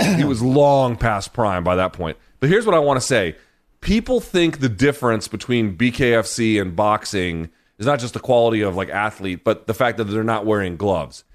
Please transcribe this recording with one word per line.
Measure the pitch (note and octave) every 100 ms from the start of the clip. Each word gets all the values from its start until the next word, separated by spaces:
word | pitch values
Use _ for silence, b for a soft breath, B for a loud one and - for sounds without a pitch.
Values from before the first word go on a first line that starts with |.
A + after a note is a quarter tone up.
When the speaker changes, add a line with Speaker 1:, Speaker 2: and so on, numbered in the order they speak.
| G#3 F3
Speaker 1:
he | D3
was | A#2
Speaker 2:
<clears throat> |
Speaker 1:
long | B2 C#3 C#3+ C#3 C3 A2+
past | A#2 G2+ -
prime | - G#2+ F2+
by | F2 F#2
that | F#2
point. | - E2 - _ _
But | C3+
here's | G3+ A3
what | E3
I |
wanna | C#3+ C3
say. | - B2 F2 - b b b _
People | - A3 A#3 B3
think | - F3+ E3 D#3+
the | C3
difference | F#2+ C#3 C#3 B2 A2 -
between | G#2 - B2 G#2+ F2+
B | B2
K | A#2+ B2 A2+
F | G#2
C | - A2+ G#2
and | F#2 E2+
boxing | G#2 G#2+ - G2+ F2+ E2 E2 _ _ -
is | A#2
not | C#3+
just | A#2
the | A#2
quality | - A#2+ A#2 A2+
of, | G#2 F#2
like, | F#2+
athlete, | G2 G#2+ - F#2+ F2
but | - G#2+ -
the |
fact | G#2+ B2 A2+
that | G#2
they're | G#2+
not | A2 A2 G#2+
wearing | G#2 F#2 E2
gloves. | G2+ F2 C#2 - -